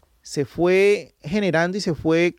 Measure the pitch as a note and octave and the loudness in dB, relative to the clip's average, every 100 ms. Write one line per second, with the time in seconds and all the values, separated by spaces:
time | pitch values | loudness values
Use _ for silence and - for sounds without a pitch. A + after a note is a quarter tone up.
0 | _ _ - - C3+ - F3 F#3 G3+ G#3 | _ _ -12 -8 -6 -2 0 4 4 2
1 | C#3 _ D3 G#3 G3 D#3 F3 G3 F#3+ D3+ | -4 _ -6 -4 0 0 0 -2 -4 -2
2 | D#3+ E3 F3 | 0 2 0